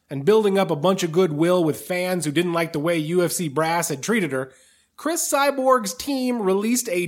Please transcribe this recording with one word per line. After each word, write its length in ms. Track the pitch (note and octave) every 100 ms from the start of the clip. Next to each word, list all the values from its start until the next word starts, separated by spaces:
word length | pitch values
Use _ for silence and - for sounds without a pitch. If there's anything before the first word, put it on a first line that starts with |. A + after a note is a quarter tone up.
| _
and 140 | C#3
building 340 | C#3+ A3 G#3 F#3+
up 120 | F#3
a 60 | D3+
bunch 260 | F3 F#3+
of 100 | F3
goodwill 500 | D#3+ F#3 D3 E3 F3+
with 180 | D#3+ C#3+
fans 440 | - F3+ F3+ F#3
who 80 | D3+
didn't 200 | D3 F3+
like 180 | E3+ E3
the 80 | D#3+
way 180 | D#3 E3+
U 240 | D3+ F3+
F 80 | E3+
C 180 | - E3
brass 400 | C3+ D#3+ E3+ E3
had 140 | C#3
treated 300 | C3+ A3+ E3
her, 180 | C3 C3 - _ _ _ -
Chris 340 | D4 E4 -
Cyborg's 600 | C#4+ C#4+ C4+ C4 B3+ G3
team 480 | - - C4+ B3+ A#3+
released 460 | F#3+ F#3+ A3 A#3+ A3
a 160 | F3+